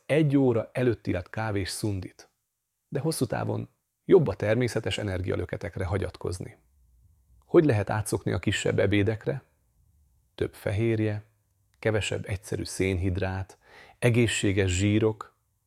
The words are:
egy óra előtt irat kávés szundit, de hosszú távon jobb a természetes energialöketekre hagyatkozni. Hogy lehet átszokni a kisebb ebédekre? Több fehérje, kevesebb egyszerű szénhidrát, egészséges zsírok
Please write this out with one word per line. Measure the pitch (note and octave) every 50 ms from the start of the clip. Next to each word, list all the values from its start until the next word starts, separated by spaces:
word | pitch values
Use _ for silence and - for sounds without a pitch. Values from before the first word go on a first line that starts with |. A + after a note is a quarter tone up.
| _
egy | - C3+ D#3 D#3+ C#3+ C#3
óra | C#3+ C3+ B2 A#2 A2 G#2 - -
előtt | C3 B2+ B2 G#2+ - -
irat | - G2 F2+ F2 -
kávés | - G#2+ A2 A2 G2+ G2+ F#2 -
szundit, | - - - G#2+ G2 F#2 - - - - - _ _ _ _ _ _ _ _ _ _ _ _
de | _ - C#3
hosszú | C3+ D#3+ D#3 - C3
távon | - C3+ A#2 A2+ A2 A2 A2+ A#2 - _ _ _ _ _ _ _
jobb | - F3+ F#3+ C#3
a | G2 F#2+
természetes | - - G#2 A2 B2 B2 A2+ - A2+ - A2 G#2
energialöketekre | - - G2+ F#2 F2+ F#2 G2+ G2 F#2+ F#2 - - - - - - - F#2+
hagyatkozni. | E2 G#2 G2+ F#2 F2+ - - - F#2 F2+ - - - - - _ _ _ _ _ _ _ _ _ _ _ _ _ _ _ _ _
Hogy | _ - F3 D#3
lehet | C#3+ A2+ G2+ G2+ -
átszokni | A2 G#2+ - - - G2 - A2+
a | G#2+ G2+
kisebb | - G#2+ G#2 - - - G#2+ G#2+
ebédekre? | G#2 G2 G#2 G#2 G2 A2 A2 G#2+ - - C#3+ C3 - _ _ _ _ _ _ _ _ _ _ _ _ _ _ _ _ _ _
Több | - - - -
fehérje, | - - - G2+ G#2 A2+ A2+ A2+ G#2+ A2 G#2+ G#2 G#2+ - _ _ _ _ _ _ _ _ _ _ _
kevesebb | - A2+ G#2+ G#2 - - - G2+ -
egyszerű | - G#2 - - - - F#2 -
szénhidrát, | - - - F#2+ F#2+ F#2+ F2 F#2 G2 F2+ G2 F#2+ F#2 F#2 F#2+ F#2+ - - _ _ - - - - - _ _
egészséges | - B2 A2+ B2 A#2+ G2+ - - - G#2 G2 G2+ F#2+ F#2
zsírok | F2 F#2 G2+ G#2 G#2 A2 A2+ A2 A2 - - - _ _ _ _ _ _ _